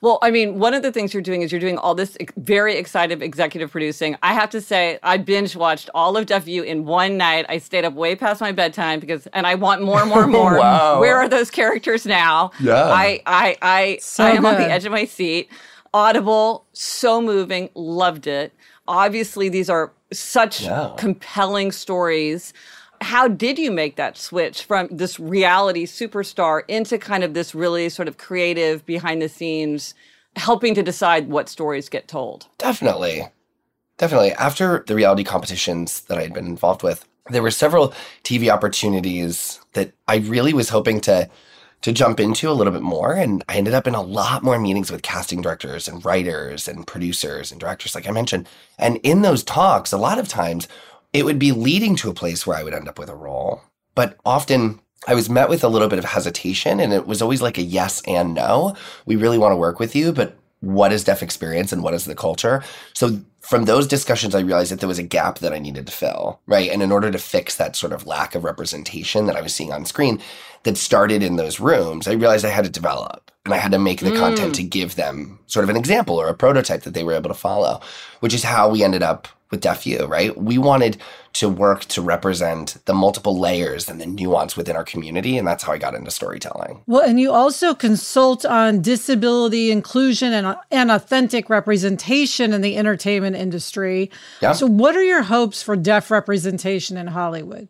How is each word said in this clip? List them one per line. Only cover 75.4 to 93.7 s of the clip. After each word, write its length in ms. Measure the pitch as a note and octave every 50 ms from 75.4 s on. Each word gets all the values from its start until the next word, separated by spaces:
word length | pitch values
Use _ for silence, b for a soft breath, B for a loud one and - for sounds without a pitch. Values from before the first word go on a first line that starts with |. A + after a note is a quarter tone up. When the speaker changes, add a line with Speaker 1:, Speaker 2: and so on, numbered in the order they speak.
| _
Speaker 2:
sort 160 | - - A2 G2+
of 60 | G2
an 40 | G#2+
example 440 | A#2 B2 D3 G#3 A#3+ G#3+ - F2 E2
or 60 | D#2+
a 80 | E2 E2
prototype 480 | - B2+ C3+ C#3 C3 - - E2 D#2 -
that 100 | F2+ E2
they 100 | E2 E2+
were 120 | E2 E2
able 140 | D#2+ D#2+ E2+
to 20 | E2+
follow, 460 | - - F#2 G2 G#2 - A#1 A#1 - B B B B B B B B
which 120 | A#2+ A2+ A#2+
is 80 | A#2 -
how 260 | A#2 A#2 A2 G#2 G#2+
we 140 | A2 G#2+ G#2
ended 180 | F#2+ F#2 F2+ F2
up 240 | D#2+ D#2+ - - - - _ _ _
with 100 | G#2+ G2
Deaf 240 | - - - - -
U, 200 | - A1+ B1 C#2
right? 320 | C#2+ D#2 D#2+ F#2+ A2 -
We 200 | - G2+ A2 A#2+
wanted 380 | B2+ C3+ C#3+ C3+ C3 A#2+ A2 G#2+ B B B B B B B -
to 160 | - G#2+ G2+
work 340 | F#2 F2 G2+ G2+ G2 F#2+ -
to 160 | - - F#2
represent 760 | F2+ F2 F#2 F2 - F#2+ F2+ E2+ F2 E2 E2 D#2+ D#2 - - - _
the 80 | - F#2+
multiple 440 | G2 F#2+ G2+ G2 - - G#2+ F#2+
layers 520 | F#2 F2+ F2 F2+ F2 E2+ D2+ C2 E2+ F2 -
and 100 | E2 E2
the 60 | E2
nuance 500 | F2 F#2+ G2+ F2+ F#2 F2 D#2+ D#2 - -
within 220 | E2+ E2+ F2 D#2+
our 60 | E2 E2
community, 520 | - - F2 D#2 D#2 E2+ F#2 G#2+ B2 C3
and 80 | B2 G2
that's 180 | F2 E2+ - -
how 100 | - D#2
I 40 |
got 160 | D#2 C#2+ C2+ A#1+
into 160 | A1+ - -
storytelling. 720 | - - - - G1+ - - - - - G1+ - - - -
Speaker 3:
Well, 140 | A#3 A#3 C4+
and 180 | D#4+ B3 A#3 B3+
you 140 | C4 C4+ B3
also 400 | A#3 C4 D4 C#4 - F4+ E4+ C#4+
consult 720 | - - A3 A3 - - - - C4 C4 B3+ B3+ A#3+ -
on 360 | - A#3 A3+ A3 A3 G#3+ F#3+
disability 880 | D#3+ A3 B3 A3 - - C4 G#3 A3+ A#3+ A#3+ A#3+ A#3 A3+ A3+ A#3 A3+ A3+
inclusion 640 | G#3+ G#3 - - - B3+ C4+ C4 A3+ - B3+ B3
and, 240 | A3+ G#3 G3 F#3+ G3 - - _
and 180 | C#4+ C4 B3 A#3
authentic 600 | A3 G3 - - C4 C4 B3+ - B3 A#3 - -
representation 1040 | A3 G3+ - G#3+ G#3+ F#3 F#3 G3 G3 - - G3+ C4 C#4+ C#4+ B3 - - A#3+ G#3+ G#3+
in 80 | G3
the 160 | G3 G#3 G3
entertainment 580 | G#3 G#3+ G#3+ G#3 - - G3+ G#3 G3 G3 G3 F#3+
industry. 760 | F3+ F#3 F#3 E3+ E3+ - -